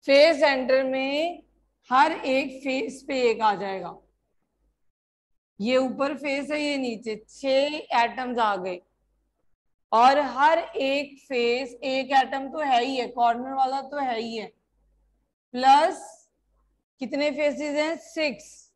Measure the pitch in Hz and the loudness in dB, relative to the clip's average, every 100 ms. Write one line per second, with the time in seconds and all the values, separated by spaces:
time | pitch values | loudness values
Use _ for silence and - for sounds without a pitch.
0 | - 277 311 294 294 269 254 262 262 262 | 6 8 8 6 2 2 2 2 2 -2
1 | 269 285 277 - _ _ _ _ _ 254 | -2 -2 -4 -6 _ _ _ _ _ 4
2 | 311 330 277 262 285 262 269 262 226 - | 4 2 -2 -2 -2 -8 -6 -4 -6 -10
3 | - 269 240 220 220 190 196 190 170 - | -6 0 0 2 0 0 -4 -8 -10 -16
4 | _ _ _ _ _ _ _ _ _ _ | _ _ _ _ _ _ _ _ _ _
5 | _ _ _ _ _ - 208 254 262 202 | _ _ _ _ _ -8 0 0 0 -2
6 | 277 277 285 277 277 302 294 277 254 214 | -4 -4 -4 -4 -4 -4 -4 -4 -4 -6
7 | 220 214 _ - 269 269 285 302 - 254 | -10 -10 _ -8 0 0 0 -4 -2 0
8 | 233 233 247 247 220 196 185 180 _ _ | 0 -2 -6 0 0 -2 -6 -10 _ _
9 | _ _ _ _ _ _ _ _ _ 220 | _ _ _ _ _ _ _ _ _ 4
10 | 247 277 269 240 294 330 330 - 269 277 | 6 6 0 2 2 2 -2 -4 -2 -2
11 | 285 - _ 254 233 240 269 - 277 262 | -4 -14 _ -2 0 0 -4 -8 -4 -4
12 | 262 269 262 277 269 320 285 240 247 262 | 2 0 0 -4 -8 -6 0 0 0 -4
13 | 233 240 240 233 262 269 262 269 269 294 | -6 0 0 0 -4 -2 0 -2 -6 -6
14 | 262 226 233 226 190 _ _ _ _ _ | -4 -4 -6 -8 -12 _ _ _ _ _
15 | _ _ _ _ _ 247 262 277 330 359 | _ _ _ _ _ 0 6 6 6 -2
16 | - - _ _ _ _ _ _ _ _ | -14 -20 _ _ _ _ _ _ _ _
17 | 240 277 294 277 294 247 302 285 311 330 | -8 -2 -2 0 -2 -2 -4 -2 -2 -4
18 | - - 302 226 - - _ | -8 -4 -4 -4 -16 -20 _